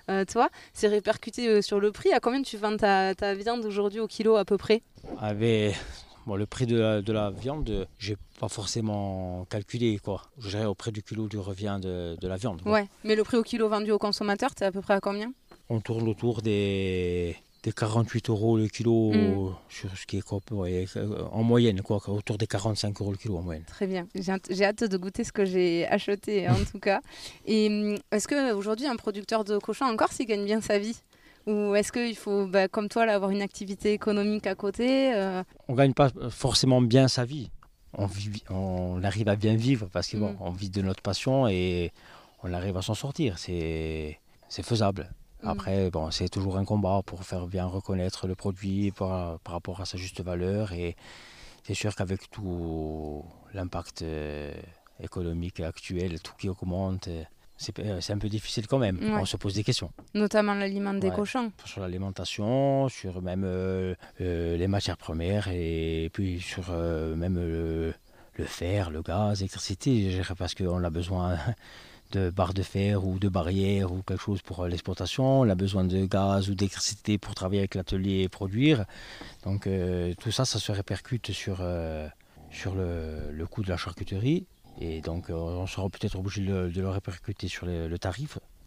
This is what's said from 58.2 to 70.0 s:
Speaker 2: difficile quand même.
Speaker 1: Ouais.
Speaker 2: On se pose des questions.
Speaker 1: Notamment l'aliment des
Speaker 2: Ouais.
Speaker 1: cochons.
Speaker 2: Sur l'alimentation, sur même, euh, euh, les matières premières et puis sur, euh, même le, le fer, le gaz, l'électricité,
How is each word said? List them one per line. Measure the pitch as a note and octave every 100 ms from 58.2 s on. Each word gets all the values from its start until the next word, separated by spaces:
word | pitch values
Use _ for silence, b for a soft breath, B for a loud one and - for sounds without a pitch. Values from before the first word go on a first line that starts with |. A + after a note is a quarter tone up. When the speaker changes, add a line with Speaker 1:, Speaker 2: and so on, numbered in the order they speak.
| G#2
Speaker 2:
difficile | G#2+ - - G2+
quand | C3+
même. | A2 F#2
Speaker 1:
Ouais. | G#3+ G#3+
Speaker 2:
On |
se | F#2+ G#2
pose | G2+
des | G2
questions. | G#2 - F#2 - -
Speaker 1:
Notamment | G#3 G#3 G#3+ G#3
l'aliment | G3+ G3 G3 G3+
des | G3 F#3+
Speaker 2:
Ouais. |
Speaker 1:
cochons. | G3 G#3 C4 A#3 -
Speaker 2:
Sur | - -
l'alimentation, | F#2 F#2 G2 F#2+ F2+ - G#2 C3 C#3 C3+ C3
sur | - F#2+ F2+
même, | F#2 F#2
euh, | F#2+ F#2 F#2 F#2+ F#2 F2+ B -
euh, | F2+ E2+ E2+ E2+
les | F#2
matières | G2 - E2+
premières | - D#2+ E2+ G#2 F#2+
et | F2 E2 E2 E2 D#2+ E2
puis | - F#2+ F2+
sur, | F2+ - F2
euh, | E2+ E2+ E2 D#2+
même | D#2+ F2 F2+
le, | E2+ E2 E2 D#2+ E2 - b b b
le | -
fer, | D2+ - E2+ G2+ F2
le | D#2
gaz, | E2+ F2 G#2 G2+
l'électricité, | F#2+ - - G2 C#3+ A#2+